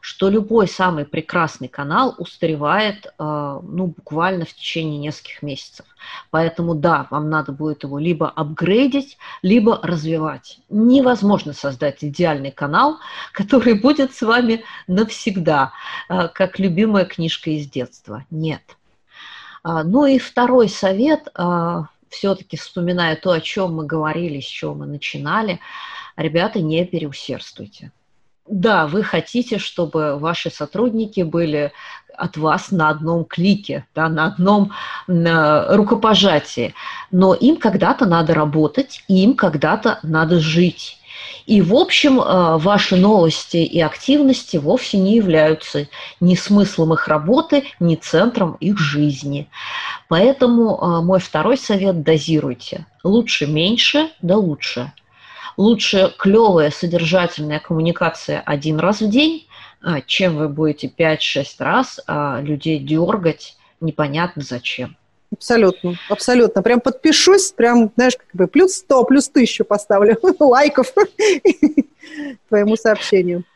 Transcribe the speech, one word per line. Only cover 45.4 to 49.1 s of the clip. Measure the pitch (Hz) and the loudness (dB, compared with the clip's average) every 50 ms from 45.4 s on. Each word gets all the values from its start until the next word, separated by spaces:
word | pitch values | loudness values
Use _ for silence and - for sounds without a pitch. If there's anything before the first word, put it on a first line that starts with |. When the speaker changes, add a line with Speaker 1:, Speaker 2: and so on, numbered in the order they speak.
| 151 156 160 156 - - - 147 147 - - - - - - _ | 4 4 2 -2 -4 -8 -8 -8 -8 -8 -12 -18 -18 -18 -8 _
Speaker 1:
ни | 175 175 185 | 2 2 2
смыслом | 175 - - 208 202 202 196 - - 165 160 160 | 2 2 2 4 4 4 2 0 -2 0 2 2
их | 156 - - | 0 0 0
работы, | 156 151 147 165 233 285 320 - - 285 277 - - _ | 0 0 2 2 2 2 2 2 0 0 0 -2 -8 _
ни | 175 170 160 | 0 0 0
центром | 156 - - - 160 190 233 233 - 196 165 - - | 0 -4 -2 0 2 2 2 2 0 -2 -2 -2 -4
их | - 175 208 196 | -2 -2 0 0
жизни. | 156 147 143 147 147 147 | 0 -2 0 0 0 0